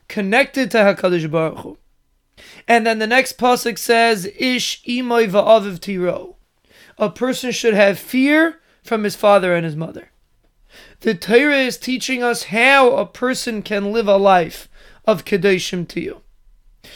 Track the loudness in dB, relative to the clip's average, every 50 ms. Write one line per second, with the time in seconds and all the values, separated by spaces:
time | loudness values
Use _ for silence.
0 | _ -10 -6 -6 -2 0 0 0 0 0 -2 -4 -4 0 2 2 4 4 2 2
1 | 0 0 0 0 -2 -2 -2 -2 -2 -2 -6 -10 -16 -18 -18 _ _ _ _ _
2 | _ _ _ _ _ _ _ -20 -20 -20 -20 -16 _ 2 2 2 2 0 -2 -2
3 | -2 0 2 0 0 0 -4 -2 0 2 2 2 -2 -6 -6 -6 -2 0 2 4
4 | 4 2 2 -2 -4 -10 -8 -4 -2 -2 -2 -2 -4 -6 -8 -10 _ -6 -6 -4
5 | -2 0 0 0 0 2 2 0 6 6 4 4 4 -2 -10 -10 -8 -8 -6 -4
6 | -2 -4 -4 -6 -10 -16 -20 _ _ _ _ _ _ _ _ _ -20 _ _ -4
7 | -4 -4 -2 -4 -4 -4 -4 -4 -6 -6 -6 -2 0 0 4 4 4 4 2 -2
8 | -8 -4 0 0 2 4 4 4 2 2 -2 _ _ _ _ _ _ -6 -4 -2
9 | -2 -4 -4 0 2 4 4 4 4 2 0 0 -2 -4 -6 -8 -10 -10 -12 -18
10 | -20 _ _ _ _ _ _ _ _ _ _ _ _ _ _ -20 -20 -20 _ _
11 | -4 -4 -4 -4 -2 2 2 2 4 2 0 0 0 -2 -4 -8 -6 -6 -6 -6
12 | -4 -6 -4 -2 -2 -2 -2 -4 -6 -6 -2 2 2 4 4 4 4 4 2 0
13 | -2 -6 -6 -6 -4 -4 -4 -4 -6 -6 -6 -8 -6 -6 -6 -4 -4 -2 -4 -2
14 | 2 2 2 4 6 4 4 4 2 -2 -8 -16 -20 _ -20 -20 -20 -20 -20 _
15 | _ 0 0 0 -2 -2 -2 0 2 2 0 0 -2 -6 -6 -8 -8 -8 -8 -8
16 | -8 -8 -12 -14 _ _ _ _ _ -20 _ _ _ _ _ _ _ -20 -20